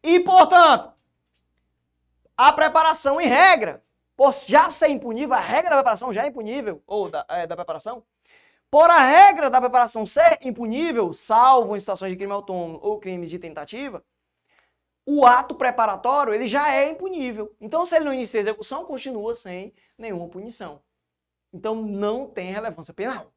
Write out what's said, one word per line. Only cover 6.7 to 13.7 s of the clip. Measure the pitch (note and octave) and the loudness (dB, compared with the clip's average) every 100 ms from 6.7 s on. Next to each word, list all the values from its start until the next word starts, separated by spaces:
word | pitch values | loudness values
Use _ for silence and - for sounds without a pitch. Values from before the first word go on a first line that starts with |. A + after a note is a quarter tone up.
| D#3+ _ | -12 _
ou | G#3 G3 | -8 -6
da, | D#3 - | -8 -8
é, | F3 E3 | -8 -8
da | E3+ | -10
preparação, | E3+ D3+ G#3+ A#3 _ _ _ _ _ _ _ | -10 -12 -12 -16 _ _ _ _ _ _ _
por | C#4+ E4+ | 4 6
a | E4+ | 6
regra | C4 D#4+ G4+ D#4 C#4 | 6 8 8 6 0
da | B3+ | 0
preparação | B3 B3 A#3 A3+ G#3 | 2 0 0 -2 -4
ser | C#4+ E4 D#4+ | 2 2 2
impunível, | C4 A#3+ A#3 A3+ C#4 A#3 F3+ | -6 -8 -8 -6 -4 -4 -4
salvo | - - A3 B3+ C4 G3+ | -8 -2 2 4 4 2
em | G#3 | -8
situações | F#3+ F#3+ F#3+ | -8 -10 -8
de | F#3 | -10
crime | G3 | -8
autônomo | G3+ G3+ F#3 E3+ D#3+ | -10 -8 -10 -10 -8
ou | G3+ G#3+ | -8 -8
crimes | F#3+ F3+ E3+ | -10 -12 -12
de | E3+ | -14
tentativa, | F3 D#3 D3 | -14 -16 -16